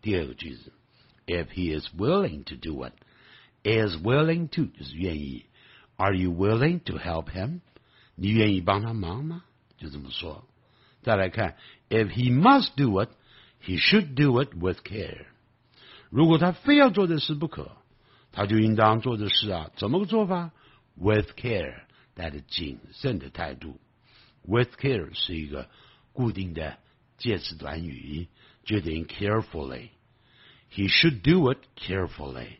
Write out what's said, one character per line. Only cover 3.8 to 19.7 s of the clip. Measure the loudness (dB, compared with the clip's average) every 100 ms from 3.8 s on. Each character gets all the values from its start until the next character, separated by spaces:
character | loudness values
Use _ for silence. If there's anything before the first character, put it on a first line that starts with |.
| 2 0
willing | 0 2 2 0 -2
to | -2 -4
就 | -4 -16
是 | -6
愿 | -4 -4
意。 | -6 -10 -16 _ -20 -20 _ _
Are | 0 2
you | 0
willing | 0 2 2 2 0
to | -4 -8
help | -4 -6 -6
him？ | -6 -6 -8 -14 _ _ _ _
你 | -4 0
愿 | 4 4
意 | 2
帮 | 2 0
他 | 0
忙 | -4 -6 -6 -8
吗？ | -10 -14 _ _ _
就 | -14
这 | -14
么 | -12
说。 | -10 -10 -12 -18 _ _ _ _ _
再 | -2 0
来 | 0
看， | 0 -4 -4 -20 -20 _
if | 0 0
he | 0 2
must | 6 8 6 4 0
do | 2 2
it, | 0 -6 _ -20 -20 _
he | -6 0
should | 4 4 2 2
do | 4 4
it | 0 -2
with | -2 -2
care。 | -6 -10 -8 -12 -18 _ _ _ _ _ -20 -20 -4
如 | 4 6
果 | 8
他 | 4
非 | 2 6 8
要 | 8
做 | 6 2
这 | 2
事 | -2
不 | -4 -4
可， | -6 -12 -16 _ _ _ _ _
他 | -4 2
就 | 4
应 | 4 6
当 | 4 4
做 | 0 -2
这 | 0
事 | 0 0
啊， | -4 -8